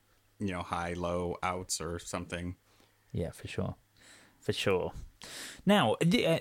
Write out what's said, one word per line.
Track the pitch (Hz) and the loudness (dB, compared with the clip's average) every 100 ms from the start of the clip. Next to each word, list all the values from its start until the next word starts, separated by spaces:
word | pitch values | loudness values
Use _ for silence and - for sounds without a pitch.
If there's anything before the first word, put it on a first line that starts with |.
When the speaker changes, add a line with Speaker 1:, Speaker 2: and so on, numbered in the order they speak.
| _ _ _ _ | _ _ _ _
Speaker 1:
you | 101 | -4
know, | 90 | -4
high, | - 87 87 | -4 -4 -2
low | 87 87 87 87 87 | -2 0 0 -2 -2
outs | 92 90 92 - | -2 -2 -4 -4
or | 80 85 | -4 -6
something. | - 92 87 87 87 92 _ _ _ _ _ | -6 -6 -4 -6 -6 -8 _ _ _ _ _
Speaker 2:
Yeah, | - 82 | -4 -4
for | - - | -6 -8
sure. | - 98 - _ _ - - - _ | -4 -4 -6 _ _ -20 -20 -20 _
For | - | -4
sure. | - 104 92 80 - - - - - - - 185 | 0 2 2 0 -6 -14 -16 -14 -12 -12 0 4
Now, | 202 113 - | 6 6 4
the, | 170 175 160 | 4 4 4
uh, | 165 | 4